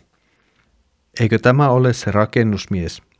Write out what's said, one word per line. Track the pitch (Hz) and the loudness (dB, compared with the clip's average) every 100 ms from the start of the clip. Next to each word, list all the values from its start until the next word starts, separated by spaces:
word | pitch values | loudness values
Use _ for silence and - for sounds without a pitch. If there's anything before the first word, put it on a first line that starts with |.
| _ _ _ _ _ _ _ _ _ _ _ - | _ _ _ _ _ _ _ _ _ _ _ -4
Eikö | 113 113 | -2 2
tämä | 123 131 143 | 2 2 4
ole | 123 127 | 2 2
se | 113 - | -2 -2
rakennusmies, | 101 107 123 113 98 - 98 82 - _ | 0 0 0 0 -2 -4 -6 -6 -12 _